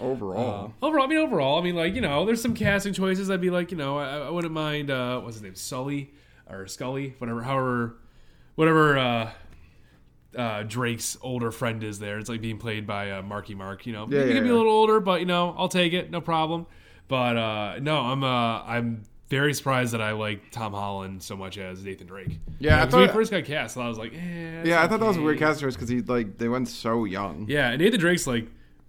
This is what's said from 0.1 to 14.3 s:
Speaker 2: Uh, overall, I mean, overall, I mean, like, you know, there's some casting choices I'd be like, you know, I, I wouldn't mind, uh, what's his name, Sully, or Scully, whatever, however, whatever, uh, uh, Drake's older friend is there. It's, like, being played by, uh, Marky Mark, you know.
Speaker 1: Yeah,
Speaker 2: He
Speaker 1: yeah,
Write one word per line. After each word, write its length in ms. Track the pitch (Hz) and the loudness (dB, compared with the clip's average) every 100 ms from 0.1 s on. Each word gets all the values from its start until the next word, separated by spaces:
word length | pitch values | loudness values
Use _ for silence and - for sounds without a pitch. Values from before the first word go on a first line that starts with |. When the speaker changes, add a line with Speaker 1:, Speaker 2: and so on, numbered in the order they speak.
| 127 98 98 120 101 107 - | -4 -4 -2 -2 -4 -10 -4
Speaker 2:
Uh, 20 | 294 | 0
overall, 180 | 311 | 2
I 20 | 262 | 2
mean, 120 | 311 | 2
overall, 400 | 311 185 135 156 | 2 2 2 2
I 40 | |
mean, 140 | 175 175 | 0 0
like, 180 | 160 | 0
you 60 | 226 | 0
know, 260 | 180 143 196 | 0 2 2
there's 160 | 233 | 0
some 120 | 240 | 0
casting 380 | - 208 202 196 | 0 2 2 0
choices 380 | 180 190 190 190 | 0 0 0 0
I'd 100 | 185 | 0
be 100 | 180 | 2
like, 200 | 175 175 | 0 -2
you 60 | 180 | -4
know, 200 | 139 143 | -2 -2
I, 200 | 135 147 139 | -4 -6 -4
I 40 | |
wouldn't 220 | 175 170 | -4 -2
mind, 380 | 156 151 147 139 | -2 -2 -2 -2
uh, 300 | 131 123 127 | -2 0 -2
what's 160 | 117 110 | -6 -10
his 60 | |
name, 120 | 101 | -14
Sully, 580 | 92 - 131 139 143 135 - _ - - | -12 -10 -6 -4 -4 -6 -16 _ -20 -16
or 160 | 95 95 | -14 -12
Scully, 480 | - 127 135 139 123 | -8 -6 -4 -6 -8
whatever, 240 | 117 117 | -6 -6
however, 540 | 123 135 131 123 117 - - - - - - - | -2 0 0 0 -2 -6 -20 -20 -20 -20 -12 2
whatever, 420 | 160 156 151 139 | 6 8 6 4
uh, 320 | 127 117 113 - - - - - - - - _ _ 117 | 2 0 -2 -8 -20 -20 -20 -20 -20 -20 -20 _ _ -6
uh, 280 | 117 104 | -4 -4
Drake's 520 | 110 117 120 113 - - | -6 -2 -2 -2 -6 -6
older 300 | 131 123 117 | -6 -2 -4
friend 320 | 107 120 110 | -2 -2 -2
is 160 | 107 98 | -6 -8
there. 180 | 104 104 | -8 -6
It's, 100 | 107 | -6
like, 120 | 117 | -6
being 180 | 113 107 | -6 -6
played 260 | 117 107 | -6 -6
by, 280 | 104 101 101 | -4 -6 -4
uh, 100 | 98 | -6
Marky 320 | 98 101 95 | -6 -8 -8
Mark, 320 | 98 95 98 120 | -10 -10 -10 -8
you 60 | |
know. 160 | 107 113 | -8 -2
Speaker 1:
Yeah, 120 | 143 | 2
Speaker 2:
He 40 | |
Speaker 1:
yeah, 60 | 135 | 4